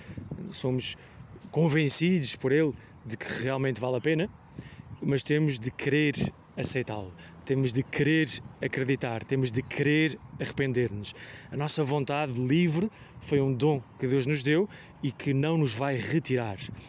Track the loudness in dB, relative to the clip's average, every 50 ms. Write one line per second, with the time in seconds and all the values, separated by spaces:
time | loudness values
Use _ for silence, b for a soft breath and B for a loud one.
0 | B B B B B B -10 -10 -10 -10 -8 -4 -2 0 0 0 0 -2 -4 B
1 | B B B B B -18 -18 -18 -12 -4 0 2 4 4 4 4 4 4 2 2
2 | 4 4 4 2 2 0 -4 -2 0 2 4 4 4 2 0 B B B B B
3 | -12 -10 -10 -8 -6 -6 -6 -4 -2 -2 0 0 0 0 0 0 0 0 0 2
4 | 2 2 2 2 0 -2 -6 -12 B B B B B B B B B B -10 -6
5 | -2 0 2 2 2 2 2 2 2 2 0 0 -4 -6 -6 -2 0 2 2 4
6 | 4 2 2 2 0 -2 -4 -8 -20 -14 -6 -2 0 0 0 0 -2 -4 -4 -8
7 | -8 -10 -14 B B B B B -2 0 0 2 2 2 2 0 -2 -2 0 2
8 | 2 4 4 2 2 0 -2 -6 -6 -10 -10 -6 -6 -4 -2 -2 0 0 0 0
9 | 0 -4 -4 -4 -4 0 0 2 2 2 0 -2 -4 -4 -2 0 2 2 4 4
10 | 2 2 -2 -6 -14 -14 -8 -8 -8 -6 -2 -2 -2 0 2 2 0 0 -2 -4
11 | -8 -8 -10 B B B B B B B -6 -4 -2 0 2 2 2 2 2 0
12 | 0 0 0 0 0 0 -2 0 2 4 4 4 4 4 4 2 0 -2 B B
13 | B B B B -4 0 2 2 4 2 2 2 2 2 2 2 -2 -8 -8 -4
14 | -2 2 2 2 2 2 0 0 2 2 4 2 2 0 B B B B B B
15 | -4 -4 -4 -2 -2 0 0 2 2 2 2 2 2 2 0 0 0 0 0 -2
16 | -2 0 0 0 0 0 0 0 0 -2 -6 -8 -8 -12 B B B